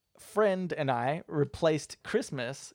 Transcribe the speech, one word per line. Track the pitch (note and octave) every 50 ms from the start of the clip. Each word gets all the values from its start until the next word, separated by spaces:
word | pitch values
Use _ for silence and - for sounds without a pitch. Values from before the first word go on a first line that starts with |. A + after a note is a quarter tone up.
| _ _ _ -
friend | - - - G3+ A3 G#3 F#3+ F#3 F#3 E3+ D#3
and | - D3+ C3+
I | C3 A#2+ A#2+ C3 D3 E3+ - -
replaced | - D3+ C#3+ C#3 - - - D#3+ D#3 D3 - - - - -
Christmas | - - - - - - C3+ A#2+ A#2+ C#3 - - - -